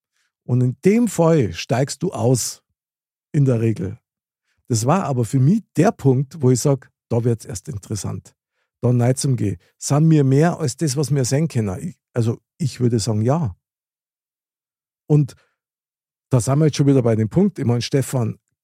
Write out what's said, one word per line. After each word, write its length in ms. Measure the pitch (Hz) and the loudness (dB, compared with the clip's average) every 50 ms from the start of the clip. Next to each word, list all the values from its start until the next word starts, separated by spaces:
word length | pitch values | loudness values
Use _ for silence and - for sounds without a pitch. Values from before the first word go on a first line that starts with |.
| _ _ _ _ _ _ _ _ _ | _ _ _ _ _ _ _ _ _
Und 140 | - 123 127 123 | -2 -2 0 0
in 140 | 127 127 - - | 0 -2 0 2
dem 240 | 185 208 233 240 214 | 2 4 4 2 0
Fall 440 | - - 165 160 165 156 120 92 87 | 0 0 2 4 4 2 2 -2 -4
steigst 480 | - - - - 117 139 135 - - - | -8 -6 -4 -2 -2 -2 -4 -6 -6 -6
du 100 | - - | -6 -6
aus, 500 | 117 107 120 131 113 - - - - _ _ _ _ _ _ _ _ _ _ _ _ _ _ - | -2 0 0 0 0 -2 -6 -10 -14 _ _ _ _ _ _ _ _ _ _ _ _ _ _ -2
in 120 | 156 139 | 0 2
der 140 | 131 123 113 113 | 2 2 2 0
Regel. 360 | 113 110 - 92 95 107 - _ _ _ _ _ _ _ _ _ _ _ _ _ _ | -2 -2 -2 -6 -10 -10 -12 _ _ _ _ _ _ _ _ _ _ _ _ _ _
Das 160 | 120 110 104 | -4 -2 0
war 180 | 127 156 196 - | 0 0 0 0
aber 200 | - 143 123 120 | -2 -2 -4 -4
für 160 | - - 135 | -2 0 2
mich 220 | 127 143 202 226 - _ _ | 2 2 2 0 -2 _ _
der 140 | - 160 220 | 0 2 2
Punkt, 520 | 226 - - 139 127 127 143 - - 170 139 | 0 2 2 2 2 2 0 -4 -6 -2 0
wo 80 | 127 | 2
ich 100 | 131 117 | 2 2
sag, 320 | - 151 139 135 - _ _ _ _ _ | 2 -2 -2 -2 -4 _ _ _ _ _
da 160 | - 120 113 | -4 -2 0
wird's 200 | 123 117 110 - | -2 -2 -4 -6
erst 220 | - - - - - | -14 -14 -14 -12 -12
interessant. 680 | 143 101 - - 110 98 - 104 104 - - - _ _ _ _ _ _ _ _ _ _ - | -14 -14 -10 -10 -10 -8 -8 -8 -10 -10 -14 -18 _ _ _ _ _ _ _ _ _ _ -2
Da 100 | 120 123 | 0 2
nein 240 | 123 117 120 131 | 2 2 0 0
zum 200 | - - 143 131 | 0 0 -2 -2
Gehen. 200 | 113 110 101 87 - _ _ _ _ | 0 -2 -4 -4 -6 _ _ _ _
Sind 320 | - - 139 147 160 160 | -4 -2 0 2 4 4
wir 120 | 160 151 139 | 4 4 4
mehr 360 | 131 131 139 160 175 - - | 4 4 4 4 2 0 -2
als 160 | 165 135 - | -6 -6 -4
das, 200 | - 170 151 123 143 | -4 -4 -4 -2 -2
was 160 | 151 113 147 | -2 -2 0
wir 100 | 143 127 | -2 0
sehen 240 | 113 135 139 165 156 | 0 0 -2 -2 -2
können? 300 | - 120 107 101 90 - | -2 -4 -4 -4 -6 -6
Ich, 180 | 143 180 - _ _ _ _ | -10 -12 -14 _ _ _ _
also 260 | 127 113 117 117 - _ _ _ _ | -4 -2 -2 -4 -6 _ _ _ _
ich 200 | 170 131 - - | -6 -6 -4 -2
würde 180 | 123 120 117 117 | -2 0 0 0
sagen, 240 | - - 110 107 110 | -2 -2 -2 -2 0
ja. 340 | 120 139 170 165 104 90 - _ _ _ _ _ _ _ _ _ _ _ _ _ _ _ _ _ _ _ _ _ _ _ _ _ _ _ _ _ | 0 0 0 -2 -4 -6 -10 _ _ _ _ _ _ _ _ _ _ _ _ _ _ _ _ _ _ _ _ _ _ _ _ _ _ _ _ _
Und 280 | _ 151 147 147 117 - _ _ _ _ _ _ _ _ _ _ _ _ _ _ _ _ _ _ _ | _ 2 2 2 0 -4 _ _ _ _ _ _ _ _ _ _ _ _ _ _ _ _ _ _ _
da 100 | - 123 | -2 0
sind 180 | 107 - 135 147 | 0 0 0 2
wir 80 | 160 | 2
jetzt 100 | 156 - | 2 2
schon 100 | - 147 | 2 2
wieder 160 | 139 139 135 117 | 4 4 4 2
bei 140 | 120 113 | 2 2
dem 120 | 107 110 104 | 0 0 0
Punkt. 300 | - 160 196 208 - - | 0 0 0 0 0 -2
Ich 60 | 135 | -2
meine, 180 | 117 120 120 110 | -2 0 -2 -2
Stefan, 560 | - - 139 131 - - 131 117 110 - - _ _ _ _ | -2 -2 -2 -2 -2 -4 -4 -4 -4 -6 -10 _ _ _ _